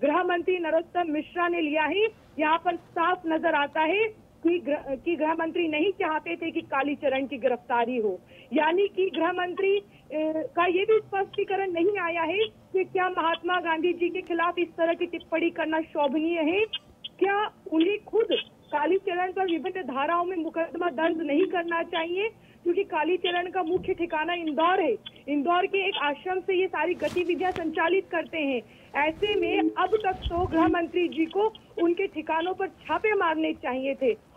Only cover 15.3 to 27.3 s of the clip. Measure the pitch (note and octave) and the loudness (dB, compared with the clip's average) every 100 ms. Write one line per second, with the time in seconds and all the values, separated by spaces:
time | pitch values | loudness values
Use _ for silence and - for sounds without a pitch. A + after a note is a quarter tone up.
15.3 | E4 E4 E4 D#4 D#4+ D#4+ E4 C#4+ D4+ D#4+ | -2 0 -2 -2 -2 -2 0 0 2 0
16.3 | E4+ D4+ F#4 G#4+ - - - - - F#4+ | 0 2 2 0 -4 -12 -18 -18 -2 0
17.3 | G4+ G#4+ - - D#4+ E4+ G#4 - G4+ A4+ | 2 -2 -6 -2 2 2 0 0 0 2
18.3 | C#4 - - - D4+ D4+ F#4+ G4 F4 F#4 | 0 -4 -16 -6 -2 2 0 0 -2 -2
19.3 | F#4 F#4+ E4 D#4 F#4 C4 C4+ F4 E4+ F4 | -2 -2 -2 -4 -6 -6 -4 0 0 0
20.3 | F#4 D#4 E4 E4 E4+ F4 C#4 E4 E4 D4+ | -2 -4 -4 -4 -2 -4 0 0 0 0
21.3 | D4 F#4+ F4+ E4+ E4+ E4+ F4 E4 F4+ A4 | 2 2 0 -2 -2 -2 -4 -4 -2 -4
22.3 | - - - E4+ E4+ G4 E4 D4+ F4+ F#4 | -6 -20 -6 -2 -2 -2 -2 0 0 0
23.3 | F4 F4+ F#4 D#4+ F4+ - F#4 E4+ D#4 D#4 | -2 -2 -4 -2 -2 -2 -4 -2 -2 -2
24.3 | F4 D#4+ D4 E4 G4 D#4 G#3 - - - | -2 -2 2 2 4 2 0 -6 -14 -4
25.3 | D4 C#4 F4 F#4+ G4 F#4+ G4 D4 C#4+ F#4 | 0 2 2 2 0 -2 -2 -2 -2 -4
26.3 | F#4 F#4 F#4 F#4 E4 D#4+ F4 D4 F4+ E4+ | -2 0 0 0 0 -2 0 -2 0 0